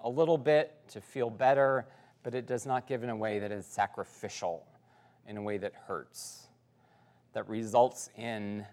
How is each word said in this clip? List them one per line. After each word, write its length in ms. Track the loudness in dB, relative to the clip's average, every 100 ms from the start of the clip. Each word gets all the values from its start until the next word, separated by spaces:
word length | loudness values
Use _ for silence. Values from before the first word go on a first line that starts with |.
a 40 | -2
little 300 | 2 4 4
bit 380 | 4 4 2 -6 -18
to 140 | -18
feel 280 | -8 -2 -2
better, 560 | 2 4 6 6 2 -2 -14 -20 _
but 100 | -6
it 140 | -6 -4
does 180 | -4
not 220 | -2 -2 -2
give 160 | -4
in 80 | -4
a 60 | -4
way 240 | -2 -2
that 100 | -4
is 160 | -6 -6
sacrificial, 1000 | -2 -2 -2 -10 -8 -10 -4 -4 -6 -10 _ _ _ _ _ -14
in 100 | -8
a 60 |
way 160 | -4 -4
that 140 | -6 -10 -8
hurts, 580 | -8 -8 -14 -14 -16 -20 _ _ _ _ _ _ _ _
that 160 | -10 -6
results 600 | -6 2 4 4 2 -14 -10
in 480 | -6 -6 -6 -8 -10